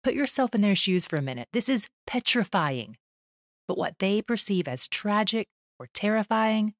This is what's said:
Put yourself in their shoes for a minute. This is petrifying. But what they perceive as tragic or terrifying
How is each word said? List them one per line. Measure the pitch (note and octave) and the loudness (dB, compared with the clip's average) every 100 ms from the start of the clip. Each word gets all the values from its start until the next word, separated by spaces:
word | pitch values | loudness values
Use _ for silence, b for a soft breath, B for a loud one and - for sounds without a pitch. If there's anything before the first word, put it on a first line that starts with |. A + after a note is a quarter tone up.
Put | - | 0
yourself | - F3+ - B3+ | 0 0 2 2
in | - | 2
their | G3+ F#3+ | 4 2
shoes | - F3+ | 2 0
for | - D#3 | 0 -2
a | |
minute. | C3+ B2 A#2+ | -4 -8 -4
This | A#3+ - | 0 2
is | B3+ - _ - | 2 0 _ -6
petrifying. | B3 - B3 F#3+ F#3+ D3+ C3 G#2+ A2 _ _ _ _ _ _ - | -4 0 0 0 0 0 -2 -8 -16 _ _ _ _ _ _ -6
But | - | -2
what | D3 - | -4 -2
they | F#3+ G#3 | 0 0
perceive | G#3 A#3 - F#3+ D3+ | 0 -2 0 0 0
as | B2+ - | -4 -4
tragic | - G#3 G#3 G#3+ A3 - _ _ _ | -4 0 0 0 -2 -6 _ _ _
or | B2 | -10
terrifying | - G#3 A3 G#3 A3 A3 A3 G#3+ | -4 0 0 0 0 2 2 -2